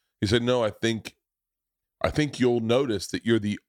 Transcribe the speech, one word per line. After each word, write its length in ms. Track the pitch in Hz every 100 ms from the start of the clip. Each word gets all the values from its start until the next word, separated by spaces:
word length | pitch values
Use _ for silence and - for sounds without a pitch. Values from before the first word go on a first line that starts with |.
| _ _
He 80 | 104
said, 140 | 120
"No, 180 | 120 123
I 80 | 110
think, 460 | - 117 113 - - _ _ _ _ _ _ _ _
I 100 | -
think 280 | - 151 135
you'll 220 | 131 120
notice 480 | 113 123 139 101 -
that 180 | 92 113
you're 140 | 113
the 180 | 104 104